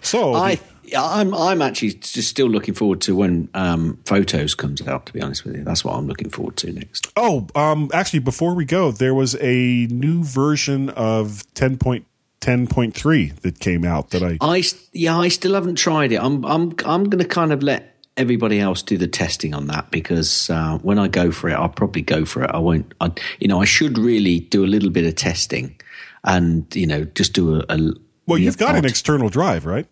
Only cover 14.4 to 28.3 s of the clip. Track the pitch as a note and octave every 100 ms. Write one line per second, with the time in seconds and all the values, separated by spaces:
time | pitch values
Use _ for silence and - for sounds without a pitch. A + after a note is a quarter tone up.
14.4 | D3+ F3+ F3+ - _ - E3 E3 F3 E3+
15.4 | F#3 G3 F3+ F3+ - D#3 C#3 A2+ B2+ C#3+
16.4 | B2 D#3+ E3+ E3 - E3+ G3+ G3 F3+ -
17.4 | D#3+ C#3+ C#3+ C3 - _ - - B2 A#2
18.4 | A2 G#2 G2 F2+ - F#2+ E2+ - F2 -
19.4 | D#2 D2 C#2+ D2 - E2 D#2 E2+ D#2+ -
20.4 | - E2 D#2+ D#2 F2 G2+ F#2+ G2 F2 D#2+
21.4 | F2 - E2+ - G#2 D#2+ D2+ D#2 D#2+ -
22.4 | - D#3+ E3 D3 - - F2 F2 - -
23.4 | G2+ F#2 G2 - D#3 A#2+ A#2 A2+ G2 F2
24.4 | E2+ G2+ F#2+ G#2 G2 F2 E2 E2 - F2
25.4 | - - C2 - - - - - - F#2
26.4 | E2+ E2 D2+ - E2+ D2+ D#2+ - - -
27.4 | E2+ D#2 - D#2 D#2+ - _ _ -